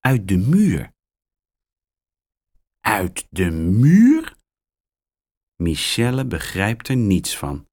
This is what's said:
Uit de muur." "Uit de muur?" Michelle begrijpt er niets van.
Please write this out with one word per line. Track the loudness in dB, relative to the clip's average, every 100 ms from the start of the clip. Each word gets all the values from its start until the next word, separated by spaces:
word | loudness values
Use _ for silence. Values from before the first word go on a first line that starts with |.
Uit | 0 -2 0
de | 0
muur." | 2 2 2 0 -6 _ _ _ _ _ _ _ _ _ _ _ _ _ _ _ _ _ _ _
"Uit | -4 -2 -4 -8 -14
de | -4 -2
muur?" | -2 0 2 4 6 6 4 -2 _ _ _ _ _ _ _ _ _ _ _ _ _
Michelle | -4 -4 -4 -2 -2 -2 -4
begrijpt | -6 -8 -4 -2 -4 -4
er | -2
niets | 2 0 -2 -8
van. | -8 -10 -14